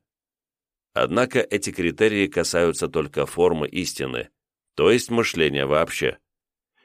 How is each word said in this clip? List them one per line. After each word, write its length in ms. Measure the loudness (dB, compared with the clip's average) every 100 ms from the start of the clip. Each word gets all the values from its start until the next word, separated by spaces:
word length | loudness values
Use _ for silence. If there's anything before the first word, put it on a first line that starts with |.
| _ _ _ _ _ _ _ _ _
Однако 460 | -4 0 0 0 0
эти 320 | -2 -4 -6
критерии 560 | -4 -4 2 2 2 0
касаются 640 | 0 -2 2 2 0 -2
только 380 | -2 -4 -2 -4
формы 420 | 2 2 2 -4
истины, 640 | -4 -6 -6 -6 -6 -10 _ _ _ _
то 160 | 2 4
есть 180 | 4 2
мышления 580 | -2 -2 0 0 0 0
вообще, 520 | 2 0 -2 -4 -4 _ _ _ _ _ _